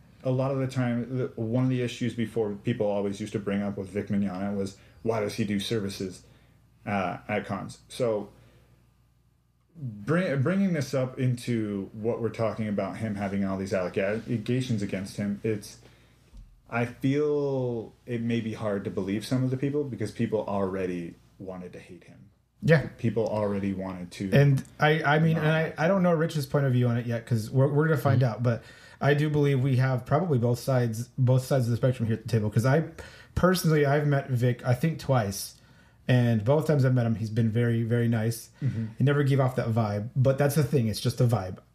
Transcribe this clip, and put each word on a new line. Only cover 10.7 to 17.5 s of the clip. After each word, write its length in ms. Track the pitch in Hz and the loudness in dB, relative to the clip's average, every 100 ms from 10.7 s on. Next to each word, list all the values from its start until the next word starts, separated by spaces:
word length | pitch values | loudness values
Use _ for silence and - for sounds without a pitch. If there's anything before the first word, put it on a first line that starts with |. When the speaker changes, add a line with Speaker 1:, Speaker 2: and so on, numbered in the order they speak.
Speaker 1:
this 200 | 160 131 | 0 -2
up 260 | 135 127 - | -2 -2 -2
into 720 | 127 120 - 117 107 101 95 | -2 -2 -2 -2 -2 -4 -6
what 280 | 110 110 110 | -6 -4 -2
we're 80 | 113 | -4
talking 380 | 107 110 101 107 | -2 -2 -2 -4
about, 300 | 101 95 92 | -2 -4 -4
him 180 | 110 101 | -6 -4
having 300 | 98 101 98 | -2 -2 -2
all 120 | 95 | -2
these 160 | 95 | -2
allegations 1080 | 98 90 104 95 113 117 120 107 127 127 107 | -2 -2 -2 -2 -2 -4 -4 -2 -2 0 -2
against 360 | 98 95 101 - | -2 -6 -8 -6
him, 220 | 101 101 | -4 -4
it's, 340 | 113 104 - - - - _ _ _ - - _ - | -4 -4 -8 -20 -20 -20 _ _ _ -20 -20 _ -8
I 160 | 120 120 | -4 -4
feel 1080 | - 135 143 151 147 143 | -2 0 0 0 0 0